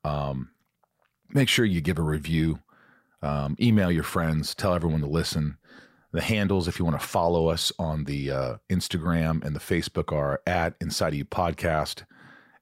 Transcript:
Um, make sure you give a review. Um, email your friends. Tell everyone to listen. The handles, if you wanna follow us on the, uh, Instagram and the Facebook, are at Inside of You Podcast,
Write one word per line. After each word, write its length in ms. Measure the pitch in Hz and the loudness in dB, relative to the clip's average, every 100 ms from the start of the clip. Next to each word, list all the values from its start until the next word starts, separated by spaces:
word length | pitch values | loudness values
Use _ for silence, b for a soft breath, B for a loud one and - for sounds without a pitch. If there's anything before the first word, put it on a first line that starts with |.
Um, 460 | 73 73 69 67 62 _ _ _ _ _ _ _ _ | -4 -2 -2 -4 -8 _ _ _ _ _ _ _ _
make 180 | 139 127 | 2 4
sure 160 | - | 4
you 160 | 113 87 | 4 2
give 180 | 76 82 | 0 0
a 40 | |
review. 580 | 78 78 73 80 80 76 - b b b b b | 0 0 0 2 2 0 -8 b b b b b
Um, 340 | 73 73 71 - | -4 -2 -2 0
email 300 | 120 107 90 | 4 4 4
your 140 | 82 | 2
friends. 500 | 73 92 82 78 76 | 0 0 0 0 -2
Tell 180 | - 98 | -2 0
everyone 280 | 87 82 78 | 2 2 0
to 80 | 71 | 0
listen. 500 | 82 - 82 73 - B B B B B | 0 0 -2 -2 -6 B B B B B
The 100 | 101 | -4
handles, 460 | - 107 98 98 85 | 0 0 2 2 0
if 100 | - | -2
you 60 | |
wanna 160 | 85 71 | -2 -2
follow 480 | - 98 85 85 82 | -2 0 2 4 2
us 240 | 82 - - | 2 -2 -4
on 280 | 80 78 | -4 -4
the, 260 | 71 71 69 | -4 -4 -2
uh, 240 | 67 65 57 - | -4 -4 -8 -4
Instagram 760 | 90 - 90 85 82 80 80 | -2 -2 -2 0 0 0 0
and 100 | 73 73 | -2 -6
the 40 | |
Facebook, 520 | - 85 - 85 78 | -2 -2 0 -4 -2
are 280 | 76 71 69 - | -2 0 -2 0
at 280 | 90 82 - | 0 0 -2
Inside 280 | 80 - 85 | -6 -2 -2
of 60 | 73 | -2
You 80 | |
Podcast, 800 | 69 - 85 82 85 78 73 - - B B B B B | -4 -2 0 0 0 0 -2 -6 -16 B B B B B